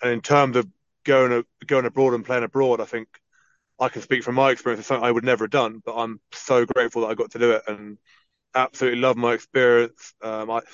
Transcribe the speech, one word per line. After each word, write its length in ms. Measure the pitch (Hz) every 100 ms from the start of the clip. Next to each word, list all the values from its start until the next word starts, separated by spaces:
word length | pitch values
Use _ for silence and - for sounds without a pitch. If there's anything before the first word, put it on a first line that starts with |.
and 100 | 123
in 80 | 120
terms 360 | - 143 135 123
of 120 | 104 _ _ _
going, 280 | - 135 127
a-, 320 | 120 117 _
going 220 | - 135 123
abroad 260 | 135 135
and 100 | 120
playing 220 | 110 127
abroad, 380 | 113 135 135 117
I 20 |
think 240 | 104 117 110 - _ _ _ _ _ -
I 100 | 127
can 140 | 120
speak 200 | - 131
from 120 | 120
my 160 | 127 135
experience. 300 | 123 127 113
It's 80 | 104
something 200 | 131 120
I 20 |
would 140 | 120
never 200 | 123 120
have 60 | 110
done, 300 | 139 117 110
but 140 | - 113
I'm 240 | 113 110 _
so 340 | - - 127 120
grateful 340 | 127 117 117
that 80 | 113
I 60 |
got 160 | 110 113
to 80 | 117
do 140 | 120
it 100 | 110 -
and 300 | 104 104 104 _ _ _ _ _
absolutely 460 | 131 127 - 131 120
love 160 | 127 120
my 160 | 120
experience. 800 | 113 - 135 123 120 120 _ - _
Um, 280 | 113 110 110
I, 100 | 117 -